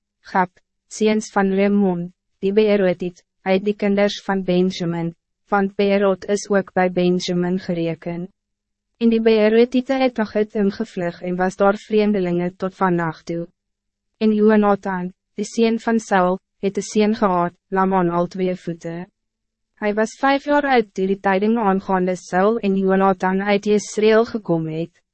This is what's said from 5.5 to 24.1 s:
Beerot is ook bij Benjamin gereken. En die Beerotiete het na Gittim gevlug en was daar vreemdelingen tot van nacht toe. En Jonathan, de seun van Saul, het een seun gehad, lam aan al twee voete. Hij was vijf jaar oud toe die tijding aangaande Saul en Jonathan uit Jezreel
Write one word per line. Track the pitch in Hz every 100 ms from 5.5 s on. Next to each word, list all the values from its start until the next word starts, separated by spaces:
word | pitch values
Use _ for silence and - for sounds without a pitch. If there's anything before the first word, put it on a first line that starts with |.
| 202 196 202
Beerot | 202 196 196 185 -
is | 208 -
ook | 202 185
bij | - 185
Benjamin | 180 180 180 185 180 180 185
gereken. | - 170 165 160 170 170 180 _ _ _ _ _ _ _
En | 233
die | 226
Beerotiete | 226 220 214 226 240 254 254
het | 269 262 240
na | 214
Gittim | 214 214 226 196
gevlug | 202 220 - 175 170
en | 180 180
was | 185 -
daar | 202 208
vreemdelingen | - 214 208 208 180 175 180 185
tot | 190 -
van | 190 175
nacht | 165 156 -
toe. | 170 170 _ _ _ _ _ _ _
En | 220
Jonathan, | 214 214 214 208 196 196 185 180 - _
de | -
seun | 208 - 226 226
van | - 226
Saul, | - 196 180 190 - _
het | 196 202
een |
seun | 190 214 208 226
gehad, | 208 180 175 - _
lam | 190 190
aan | 190 175
al | 175 175
twee | 185 185 180
voete. | - 170 170 170 190 _ _ _ _ _ _
Hij | _ 208
was | 208 220 -
vijf | 269 277
jaar | 294 294 285
oud | 254 214
toe | - 190
die | 196
tijding | 196 190 214 226
aangaande | 202 190 - 185 180 180
Saul | - 180 196 233
en | 202 190
Jonathan | 190 190 196 190 185 190
uit | 202 202 208
Jezreel | 208 202 - 214